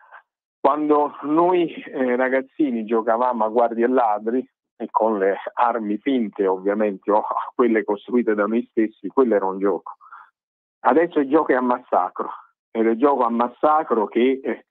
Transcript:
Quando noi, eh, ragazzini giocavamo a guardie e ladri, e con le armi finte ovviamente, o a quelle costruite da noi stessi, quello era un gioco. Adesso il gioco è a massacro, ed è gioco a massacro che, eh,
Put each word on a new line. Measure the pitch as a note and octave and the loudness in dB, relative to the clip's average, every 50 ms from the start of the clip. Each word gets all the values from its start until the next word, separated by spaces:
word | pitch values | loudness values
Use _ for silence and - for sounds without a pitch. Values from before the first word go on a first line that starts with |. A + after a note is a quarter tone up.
| _ _ - - _ _ _ _ _ _ _ _ | _ _ -20 -20 _ _ _ _ _ _ _ _
Quando | - C3+ C#3 D3+ D3+ D3+ D3 D3 D3 C#3+ B2 - | 0 0 0 0 2 2 2 2 2 0 -4 -10
noi, | - C#3+ D3+ D#3+ E3+ F3 F#3 F3 E3+ D3+ | -6 0 2 2 4 4 2 2 0 -2
eh, | - - - - - C#3+ C3 B2+ B2 | -4 -10 -14 -12 -6 -4 -2 -2 0
ragazzini | B2 C3 B2+ C3 C3+ C3+ - _ - D#3+ C#3 A#2+ A#2 A2 | 0 0 0 0 -2 -2 -4 _ -2 -2 0 0 -4 -4
giocavamo | G#2 A#2 A2+ G#2+ A#2 A2+ A#2 B2 B2+ B2 A#2 A2 | -2 -2 -2 0 0 0 2 2 0 0 0 -2
a | A2 | 0
guardie | A2 A#2+ A#2 A2+ A#2 A2+ A#2 | 2 2 2 2 2 0 0
e | A#2+ | 2
ladri, | B2+ C3 B2 A2 G#2 G#2+ A2 A2+ A#2+ C3 B2+ - _ _ _ _ _ | 2 2 2 0 -2 -2 -4 -4 -4 -4 -4 -6 _ _ _ _ _
e | _ A#2 - | _ -12 -6
con | - - A2 A2+ A2 G2+ | -2 0 0 0 0 0
le | F#2+ G2 F#2+ - - - - | 0 0 0 -2 -6 -10 -2
armi | - A#2+ A#2+ A#2 A#2+ A2 G#2 G#2 G#2 | 0 0 0 0 -2 -4 -4 -6 -4
finte | - C#3+ C3+ B2+ A2+ G2+ - - G2+ F#2+ | -2 -2 -2 0 -2 -4 -2 -2 0 0
ovviamente, | F#2+ F#2 F#2 G2 G2+ G#2+ G#2+ G#2+ G2 F#2+ - - | 0 0 -2 -2 -2 0 -2 -2 -4 -6 -2 0
o | G2+ G#2+ | 0 0
a | G2 - - - - - - | 0 -2 -6 -6 -6 -8 0
quelle | - B2 A#2 A2 A2 G#2 | 2 2 4 4 2 0
costruite | - G#2 G2+ - - A#2+ B2 A2+ A2 G#2+ | -2 -4 -6 -6 -2 -2 0 0 2 0
da | G#2 G2+ G#2 | 0 0 0
noi | A2+ A#2+ B2 - | 0 -2 -4 -2
stessi, | _ A#2 A2 G#2+ - _ - F#2+ | _ -2 -2 -2 -4 _ -12 -4
quello | - - C3 A#2 G#2+ | 0 2 2 4 2
era | G2 F#2+ | 0 0
un | F#2+ F#2+ G2 | 0 -4 -2
gioco. | F#2+ G2+ F2+ D#2+ - - - - - - - - - _ _ _ _ _ _ _ _ _ _ _ | -2 -2 -2 -2 -6 -12 -18 -18 -20 -20 -20 -20 -20 _ _ _ _ _ _ _ _ _ _ _
Adesso | - A#2+ B2+ D#3 F3 E3+ E3+ D#3 | 0 2 4 4 2 2 0 -2
il | C#3+ C3+ | -2 2
gioco | C#3 D#3+ - - | 2 0 2 2
è | C#3+ | 0
a | B2+ | 0
massacro, | B2+ B2 A#2+ B2+ - - - G2 F2+ F2+ - - - - - - - _ _ _ _ _ | 2 0 -2 -2 -4 -2 0 0 0 -2 -4 -8 -10 -10 -10 -16 -18 _ _ _ _ _
ed | _ A2+ A2 A2+ | _ 0 0 0
è | A#2 | 2
gioco | A2+ C3 D3 C#3+ B2 B2 | 2 2 2 2 2 0
a | A2+ | 0
massacro | A#2 A#2 A#2+ A#2+ - _ - D3+ D3+ D#3 D#3+ - B2 A2 G#2 G2+ | 0 0 -2 -2 -2 _ 2 2 2 2 2 0 0 -2 -2 -2
che, | - A2+ A#2+ C3 C3+ C3 - | 0 2 2 2 2 0 -4
eh, | C3 A2 - - _ | -6 -8 -8 -10 _